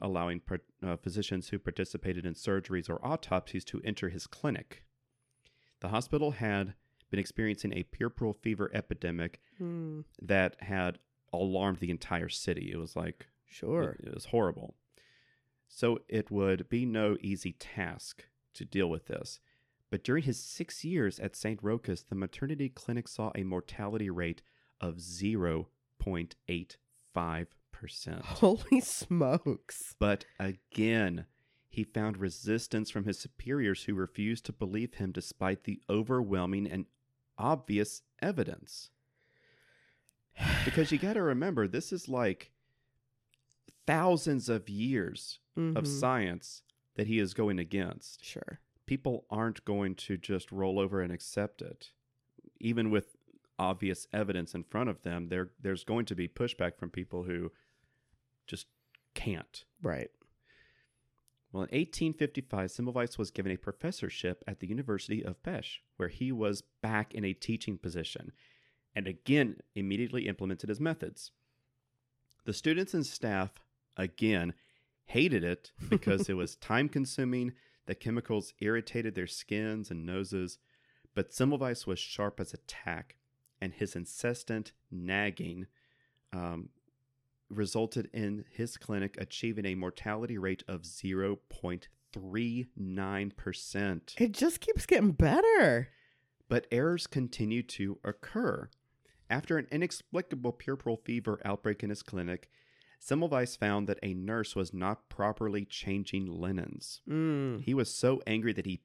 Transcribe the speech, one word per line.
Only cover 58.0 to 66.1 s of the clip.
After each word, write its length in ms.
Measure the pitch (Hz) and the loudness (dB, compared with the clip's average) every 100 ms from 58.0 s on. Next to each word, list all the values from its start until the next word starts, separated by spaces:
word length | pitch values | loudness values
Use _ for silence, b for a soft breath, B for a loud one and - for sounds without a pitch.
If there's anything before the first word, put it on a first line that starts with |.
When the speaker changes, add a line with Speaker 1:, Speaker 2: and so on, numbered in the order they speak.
| _ _ _ _ - | _ _ _ _ -12
Speaker 1:
just 200 | 87 - _ _ _ _ | -12 -12 _ _ _ _
can't. 500 | - 117 87 - - - - | -6 -4 -4 -8 -16 -18 -6
Speaker 2:
Right. 280 | 175 71 58 _ _ _ _ _ _ _ _ _ _ _ _ _ _ | -4 -4 -6 _ _ _ _ _ _ _ _ _ _ _ _ _ _
Speaker 1:
Well, 120 | 95 | -6
in 40 | 92 | -2
eighteen 420 | 139 160 - 165 | 0 -2 0 0
fifty-five, 560 | 156 147 139 131 101 92 | 2 0 0 -4 -2 -2
Semmelweis 480 | - 120 123 120 - | -2 -2 0 -2 -2
was 120 | 101 | -4
given 220 | - 95 | -2 -2
a 40 | 92 | -2
professorship 840 | - - 165 - 98 - 90 90 - | -4 -4 -6 -4 -6 -4 -4 -4 -8
at 140 | 95 | -8
the 60 | 92 | -4
University 540 | 113 135 101 - 110 | -4 -2 -2 0 -2
of 200 | - 87 | -2 -6
Pest, 380 | - 170 - - _ - | -6 -6 -6 -12 _ -4
where 100 | |
he 240 | 87 | -4